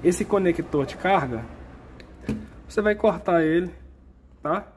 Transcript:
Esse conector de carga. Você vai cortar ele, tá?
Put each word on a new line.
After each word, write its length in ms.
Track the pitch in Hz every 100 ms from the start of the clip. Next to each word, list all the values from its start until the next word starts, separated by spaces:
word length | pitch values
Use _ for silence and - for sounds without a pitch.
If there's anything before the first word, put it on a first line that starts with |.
Esse 200 | - 180
conector 600 | 202 202 185 165 156 151 135
de 100 | -
carga. 480 | 180 190 135 117 113 - - - - - - - - 214 - - -
Você 120 | -
vai 140 | 208
cortar 480 | 208 226 175 - 175
ele, 320 | 156 165 180 - - - - - - -
tá? 280 | 147 185 202